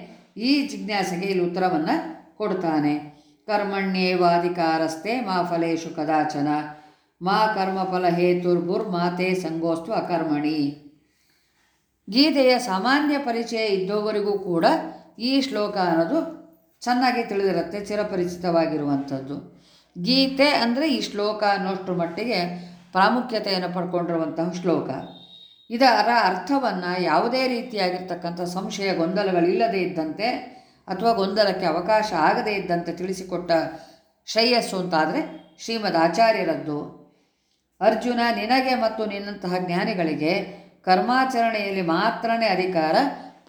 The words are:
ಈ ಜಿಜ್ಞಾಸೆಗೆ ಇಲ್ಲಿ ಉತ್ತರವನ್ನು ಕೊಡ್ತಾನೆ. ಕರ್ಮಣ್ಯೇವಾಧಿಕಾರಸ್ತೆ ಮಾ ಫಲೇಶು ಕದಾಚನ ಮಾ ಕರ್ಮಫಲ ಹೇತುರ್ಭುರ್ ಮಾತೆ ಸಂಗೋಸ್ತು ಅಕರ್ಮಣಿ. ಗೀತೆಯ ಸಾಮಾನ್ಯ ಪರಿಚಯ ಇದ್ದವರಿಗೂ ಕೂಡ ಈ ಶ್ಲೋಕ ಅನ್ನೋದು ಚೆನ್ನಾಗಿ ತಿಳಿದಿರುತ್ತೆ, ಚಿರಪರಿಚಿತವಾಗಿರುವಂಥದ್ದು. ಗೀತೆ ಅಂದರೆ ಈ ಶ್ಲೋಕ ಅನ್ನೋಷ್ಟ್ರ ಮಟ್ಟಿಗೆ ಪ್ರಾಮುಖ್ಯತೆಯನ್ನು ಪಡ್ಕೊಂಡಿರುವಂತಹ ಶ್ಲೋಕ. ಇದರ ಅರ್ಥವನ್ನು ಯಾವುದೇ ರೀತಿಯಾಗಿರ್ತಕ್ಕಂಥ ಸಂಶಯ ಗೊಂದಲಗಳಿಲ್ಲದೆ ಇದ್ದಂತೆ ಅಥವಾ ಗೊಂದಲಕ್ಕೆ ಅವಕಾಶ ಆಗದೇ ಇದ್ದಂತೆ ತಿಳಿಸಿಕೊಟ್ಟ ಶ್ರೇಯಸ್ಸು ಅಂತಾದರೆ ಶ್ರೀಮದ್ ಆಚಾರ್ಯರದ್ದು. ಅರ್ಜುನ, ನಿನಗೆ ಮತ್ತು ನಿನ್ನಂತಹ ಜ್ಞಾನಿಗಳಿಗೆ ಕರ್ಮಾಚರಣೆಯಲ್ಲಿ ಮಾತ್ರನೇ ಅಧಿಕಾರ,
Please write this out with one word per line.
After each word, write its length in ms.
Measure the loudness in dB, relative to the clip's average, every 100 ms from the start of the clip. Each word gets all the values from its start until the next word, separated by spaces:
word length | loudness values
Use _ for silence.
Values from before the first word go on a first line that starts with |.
| -10 -20 -20 -4
ಈ 120 | 0 2 0
ಜಿಜ್ಞಾಸೆಗೆ 600 | -6 -4 -2 -2 -2 0
ಇಲ್ಲಿ 160 | 0
ಉತ್ತರವನ್ನು 520 | 0 2 0 2 0 -2 -2 -12 -16
ಕೊಡ್ತಾನೆ. 600 | -6 -4 -2 0 2 2 0 -6 -18 -20 _ -2
ಕರ್ಮಣ್ಯೇವಾಧಿಕಾರಸ್ತೆ 1700 | -2 0 -2 -2 0 2 4 4 4 2 0 0 0 -2 -4 -4 -4
ಮಾ 160 | -2 -2
ಫಲೇಶು 460 | 0 0 0 -2 -4
ಕದಾಚನ 580 | -6 0 0 0 0 0 0 -4 -12 -20 _ _ -6
ಮಾ 180 | 0 2 2
ಕರ್ಮಫಲ 560 | 2 -2 -2 -2 0 2
ಹೇತುರ್ಭುರ್ 720 | 4 4 2 2 2 0 -2 -2
ಮಾತೆ 380 | -2 -2 0 0 0
ಸಂಗೋಸ್ತು 540 | -2 -4 -2 -2 -2
ಅಕರ್ಮಣಿ. 640 | -4 -2 -2 0 0 0 0 -2 -4 -14 _ _ _ _ _ _ _ _ _ _ _ -4
ಗೀತೆಯ 460 | 2 2 4 4 4
ಸಾಮಾನ್ಯ 540 | 2 0 2 2 2 0
ಪರಿಚಯ 460 | -2 -4 -4 -2 0
ಇದ್ದವರಿಗೂ 640 | 0 0 -2 -2 -2 -2 -2
ಕೂಡ 240 | -2 2 2 2 -2 -12 -18 -6
ಈ 120 | 0 0
ಶ್ಲೋಕ 340 | 0 -2 -2 0
ಅನ್ನೋದು 380 | 0 2 2 0 -2 -8 -18 _ _ _
ಚೆನ್ನಾಗಿ 400 | -2 0 2 0
ತಿಳಿದಿರುತ್ತೆ, 540 | -2 0 0 0 -2 -6
ಚಿರಪರಿಚಿತವಾಗಿರುವಂಥದ್ದು. 1500 | -6 -4 -2 -2 -4 -4 0 2 2 0 0 -2 -2 -8 -8 -10 -12 -20 _ _ _ -8
ಗೀತೆ 540 | 0 2 2 4 4 4
ಅಂದರೆ 300 | 2 2 2
ಈ 100 | 0
ಶ್ಲೋಕ 420 | -2 -2 -2 0 0
ಅನ್ನೋಷ್ಟ್ರ 440 | 0 -2 -4 -4 -2
ಮಟ್ಟಿಗೆ 440 | -2 -4 -2 -2 -2 -6 -12 -20 -4
ಪ್ರಾಮುಖ್ಯತೆಯನ್ನು 800 | 2 4 2 0 -4 -2 -2 -2
ಪಡ್ಕೊಂಡಿರುವಂತಹ 800 | -4 -2 -2 0 -2 -2 -2 -4
ಶ್ಲೋಕ. 360 | -2 0 0 -2 -8 -10 -16 -20 -20 -20 _ -6
ಇದರ 400 | 4 6 6 4 4
ಅರ್ಥವನ್ನು 720 | 4 2 0 0 0 -2 -2 -2
ಯಾವುದೇ 400 | 2 2 2 0 0
ರೀತಿಯಾಗಿರ್ತಕ್ಕಂಥ 920 | -2 -4 -2 0 -2 -6 -8 -6 -6 -6
ಸಂಶಯ 400 | -6 -6 -4 -2
ಗೊಂದಲಗಳಿಲ್ಲದೆ 840 | 0 0 0 0 2 2 4 2 0
ಇದ್ದಂತೆ 460 | -2 -2 -6 -2 -4 -4 -8 -18 -20 _ -10
ಅಥವಾ 240 | -2 0
ಗೊಂದಲಕ್ಕೆ 520 | 2 2 2 2 2 0
ಅವಕಾಶ 440 | 0 2 2 2 2
ಆಗದೇ 320 | 2 2 0
ಇದ್ದಂತೆ 380 | -4 -2 -2 -2
ತಿಳಿಸಿಕೊಟ್ಟ 580 | -6 -6 -6 -6 -6 0 0 0 -8 -18 -20 _ _ -4
ಶ್ರೇಯಸ್ಸು 480 | 2 4 4 0 -4
ಅಂತಾದರೆ 440 | 0 2 2 0 -4 -8 -20 -14
ಶ್ರೀಮದ್ 440 | -8 -4 0 2
ಆಚಾರ್ಯರದ್ದು. 800 | 2 4 4 4 0 -2 -4 -6 -8 -14 -20 _ _ _ _ _ _ 0
ಅರ್ಜುನ, 380 | 2 2 0 0 0
ನಿನಗೆ 400 | 0 2 2 2 2
ಮತ್ತು 260 | 0 -2 -6
ನಿನ್ನಂತಹ 480 | -6 -8 -8 -4 -2
ಜ್ಞಾನಿಗಳಿಗೆ 720 | -2 -2 -2 0 -2 0 0 0 -2 -12 -20 _
ಕರ್ಮಾಚರಣೆಯಲ್ಲಿ 1000 | 2 2 4 2 2 2 0 0 -2 -2 0
ಮಾತ್ರನೇ 600 | 2 0 0 -2 0 2
ಅಧಿಕಾರ, 480 | 2 0 0 2 4 2 -2 -14 -14